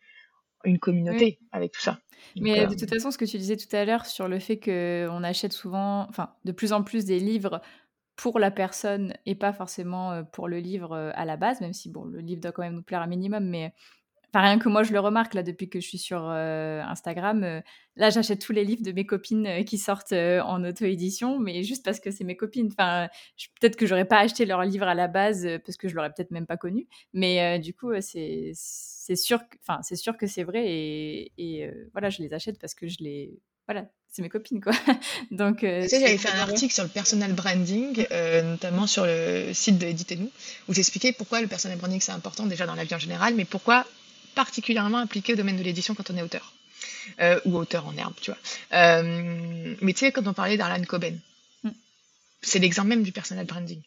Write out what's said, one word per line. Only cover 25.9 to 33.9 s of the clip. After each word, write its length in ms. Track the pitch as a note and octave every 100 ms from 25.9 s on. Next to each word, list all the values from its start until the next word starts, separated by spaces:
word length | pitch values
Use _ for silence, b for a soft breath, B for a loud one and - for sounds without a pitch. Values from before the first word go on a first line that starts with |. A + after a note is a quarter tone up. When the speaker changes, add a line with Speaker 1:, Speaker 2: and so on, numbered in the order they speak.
| D#3+
Speaker 2:
l'aurais 160 | D3+
peut-être 180 | D3+ F3
même 140 | E3+ E3
pas 120 | E3+
connu, 300 | F3+ G#3+ - b _
mais, 440 | F#3 F#3 F3+ F3 F3
euh, 0 |
du 140 | D#3+
coup, 160 | - B3
euh, 100 | G3+
c'est, 500 | G3 E3+ D#3 D#3+ D#3+
c'est 640 | D#3+ - - - - - F3+
sûr 240 | - A#3
que, 180 | - -
enfin, 180 | - F3
c'est 140 | - F3+
sûr 200 | - A3+
que 120 | G3+
c'est 160 | F#3+
vrai 200 | F3 A3 A3
et, 640 | E3 D#3 D3+ D3+ D#3 - -
et, 280 | E3+ D#3 D3+
euh, 240 | - -
voilà, 180 | G3 G3+
je 100 | G3
les 100 | D3+
achète 260 | D#3 - G3+
parce 160 | - -
que 120 | E3+
je 100 | F3
les, 340 | D3+ C#3+ C#3 - _ _ -
voilà, 220 | G#3 G3